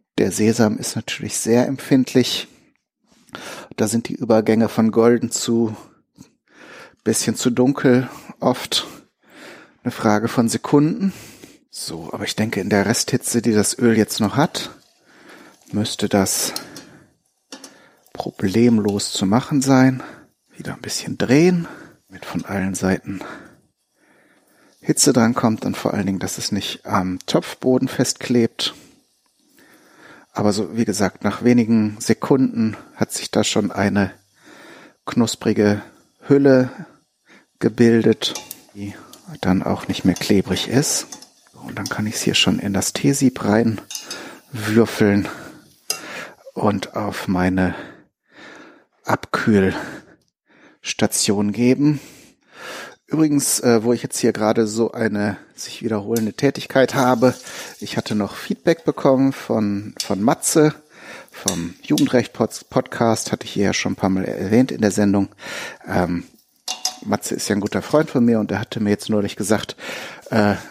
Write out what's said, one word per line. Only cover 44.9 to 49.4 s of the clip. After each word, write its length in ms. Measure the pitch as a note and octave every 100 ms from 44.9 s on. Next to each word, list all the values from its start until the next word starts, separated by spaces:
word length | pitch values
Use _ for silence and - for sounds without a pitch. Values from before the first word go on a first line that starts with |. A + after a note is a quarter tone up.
| - G#2+ G2+ G2 - - - _ _ - - - - - - -
und 420 | - G#2 G2 - -
auf 320 | G#2 - -
meine 460 | F2+ F#2 F#2 F2+ E2+ - - _ _ _ - - - - - _ _
Abkühlstation 2500 | - - - -